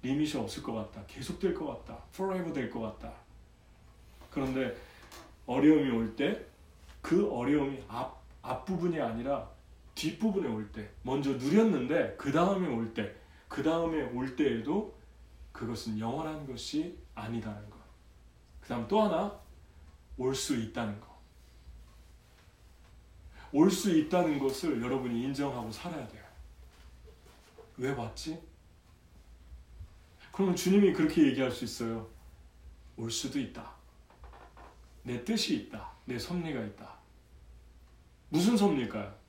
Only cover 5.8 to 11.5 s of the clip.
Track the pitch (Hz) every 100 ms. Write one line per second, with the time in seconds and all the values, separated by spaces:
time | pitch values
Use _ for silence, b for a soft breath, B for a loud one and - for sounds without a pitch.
5.8 | 135 113 113 - 151 214 - - - -
6.8 | - - - 175 202 120 123 147 139 -
7.8 | - 113 - - - - 120 - - 180
8.8 | 175 160 120 113 127 143 - - - -
9.8 | - - 156 - 220 196 147 107 104 113
10.8 | 104 - 127 139 139 120 135